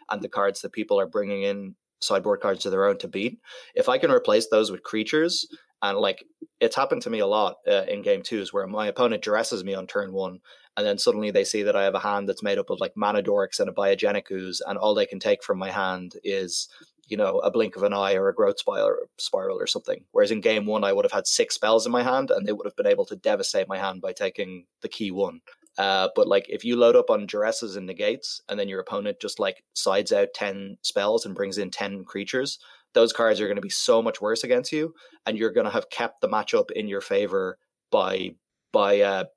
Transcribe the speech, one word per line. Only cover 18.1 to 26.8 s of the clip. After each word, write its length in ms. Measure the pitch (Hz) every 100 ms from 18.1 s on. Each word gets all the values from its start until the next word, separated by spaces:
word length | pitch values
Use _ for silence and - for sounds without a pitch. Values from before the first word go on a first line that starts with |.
| 95
or 120 | 98
a 80 | 101
growth 240 | 101 -
spiral, 380 | - 101 104 - - -
spiral 400 | - 98 95 92
or 100 | -
something. 360 | - - 101 -
Whereas 200 | - 104
in 100 | 110
game 240 | 110 110 104
one, 180 | 107
I 80 | 101
would 140 | 98 98
have 80 |
had 140 | 104 -
six 280 | - 113 -
spells 300 | 107 113 120
in 80 |
my 100 | 123
hand, 260 | 123 131 139
and 160 | 101 101
they 60 |
would 140 | 104 101
have 100 | -
been 100 | 101
able 200 | 101 98
to 100 | 101
devastate 540 | 110 104 95 101 92
my 80 | 95
hand 240 | 98 95
by 100 | 95
taking 540 | 90 98 - 95 90 - _
the 80 | 110
key 220 | - 104
one. 280 | 92 92 82 - - _ -
Uh, 320 | 98 95 95
but, 140 | - 104
like, 180 | 98 -
if 160 | 104 120
you 100 |
load 220 | 120